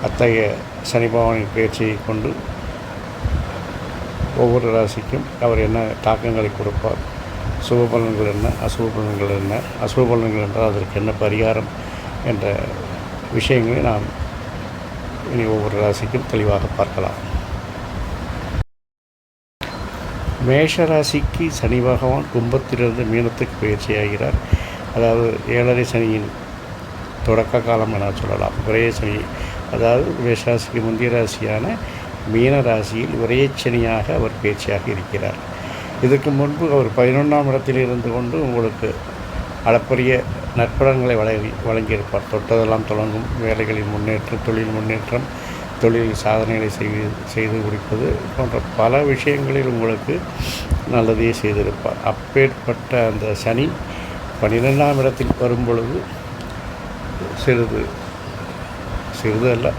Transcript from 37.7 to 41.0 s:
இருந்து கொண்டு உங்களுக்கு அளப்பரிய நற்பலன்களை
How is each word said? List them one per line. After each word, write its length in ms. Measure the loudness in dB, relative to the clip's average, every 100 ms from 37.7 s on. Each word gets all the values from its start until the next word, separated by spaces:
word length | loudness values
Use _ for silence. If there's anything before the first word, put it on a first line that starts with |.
| 2
இருந்து 260 | 2 0 -2 -2
கொண்டு 200 | -2 -2 0
உங்களுக்கு 440 | 2 0 0 -4 -4 -8 -10 -8 -6 -6 -2 4
அளப்பரிய 520 | 4 4 2 4 2 0 -6 -4 0
நற்பலன்களை 560 | 0 4 4 4